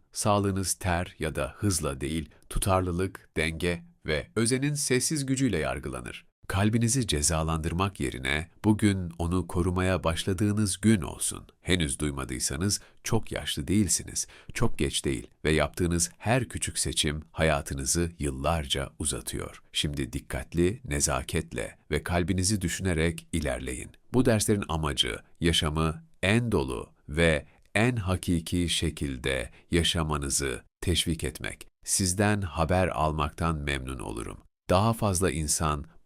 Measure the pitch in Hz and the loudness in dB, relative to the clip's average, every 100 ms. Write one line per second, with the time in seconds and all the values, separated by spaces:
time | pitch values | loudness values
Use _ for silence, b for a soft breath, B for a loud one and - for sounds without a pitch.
0 | _ - 110 104 101 95 90 - 92 85 | _ -4 2 4 2 0 -2 -2 0 0
1 | 82 - 78 71 73 - 104 80 76 67 | -2 -6 -4 -2 -4 -2 0 0 -2 -4
2 | 69 80 76 b b - - 92 90 87 | -4 -4 -6 b b -2 2 2 2 0
3 | 95 - - - 80 80 90 85 - - | -2 -4 -8 -2 -2 0 -2 -2 -6 -12
4 | - 76 - - 113 127 143 147 - 127 | -4 -2 -2 -2 0 0 0 -2 0 0
5 | - 156 135 131 135 90 69 67 71 64 | 0 -2 -2 0 2 2 -2 -4 -6 -8
6 | 57 - - _ - 92 104 113 117 135 | -10 -14 -18 _ -4 2 2 4 2 2
7 | 107 76 78 80 80 80 80 85 98 - | 0 0 2 2 2 0 0 0 -2 -2
8 | 65 62 67 73 80 - 104 104 104 98 | -4 -2 -2 -2 -2 -2 2 4 4 2
9 | 87 - 85 92 87 92 87 90 92 92 | -2 -4 0 0 0 0 0 2 2 2
10 | 82 82 - 95 104 104 104 - 107 110 | 0 -2 -2 0 0 2 0 2 4 4
11 | 62 50 - 50 - - - 90 78 65 | 2 -6 -6 -6 -14 -10 0 2 2 0
12 | 76 69 64 62 - 69 98 - B B | -2 -2 -6 -4 -4 0 0 -2 B B
13 | - 113 - - - - 71 98 92 - | 0 0 0 -6 -6 -4 0 2 4 0
14 | - - - B B - 90 - 69 - | -2 -6 -8 B B 0 2 2 0 0
15 | - 62 - _ 73 78 73 - 87 85 | -2 -2 -6 _ 2 4 2 0 0 2
16 | 82 - 104 127 123 87 - - - - | -2 -4 0 0 0 -6 -6 -4 -2 0
17 | 80 76 - - 80 73 - 69 67 85 | -2 -2 -6 0 2 2 0 -6 -2 0
18 | 85 - 71 65 69 82 71 - 65 - | 0 -2 -4 -2 0 0 -2 -4 -4 -6
19 | 76 60 - - 50 - - - 78 71 | -6 -6 -6 -8 -8 -12 -10 -4 -2 -2
20 | 65 67 - 64 - 80 87 117 - 71 | -4 -6 -6 -8 -4 2 2 0 -4 -2
21 | 71 67 - 85 76 60 52 - b 73 | 0 0 -2 -4 -4 -6 -8 -10 b -4
22 | - 87 87 92 92 107 90 - 95 80 | 0 0 2 2 2 0 -2 -2 -2 0
23 | 82 82 - 82 71 62 65 62 - - | 0 -2 -6 -4 -2 -4 -6 -8 -12 -18
24 | - 123 127 110 - 104 - 80 78 65 | -2 2 4 4 4 0 0 -2 -2 0
25 | 62 - b b 85 80 78 76 80 78 | -2 -2 b b 2 2 2 0 0 -2
26 | - - 92 110 120 95 65 60 - _ | -10 -4 2 2 2 0 0 -6 -8 _
27 | - 73 82 76 - b b - 117 120 | -6 2 4 4 -2 b b 0 2 0
28 | 92 92 - 85 82 90 85 - 82 78 | 0 -2 2 0 0 -2 0 0 -2 -2
29 | 73 64 65 65 60 B B 82 82 87 | -6 -4 -2 -2 -4 B B 2 2 0
30 | 78 73 71 - 69 60 - - - 82 | 0 -2 -2 -2 -2 -4 -10 -8 -2 0
31 | - 80 71 - 53 - - _ - - | 0 -2 -4 -6 -10 -10 -18 _ -4 0
32 | 95 92 104 104 98 85 80 90 92 - | 0 2 2 2 -2 -2 2 2 2 0
33 | 78 78 73 - 82 78 71 69 65 65 | 0 0 -2 0 0 0 -2 -4 -4 -8
34 | 55 55 50 50 - _ - 90 110 113 | -8 -8 -8 -12 -18 _ 2 4 4 2
35 | 107 87 90 71 73 - 80 73 - b | 2 2 2 0 -2 0 0 -2 -6 b